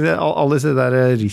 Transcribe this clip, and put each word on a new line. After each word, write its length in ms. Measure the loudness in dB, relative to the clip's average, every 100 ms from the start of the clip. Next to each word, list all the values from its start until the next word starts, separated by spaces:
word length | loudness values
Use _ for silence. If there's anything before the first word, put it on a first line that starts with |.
det, 140 | 0 0
al-, 160 | -2 0
alle 220 | 0 0
disse 160 | 0
der 220 | 0 0 2 2 0 -2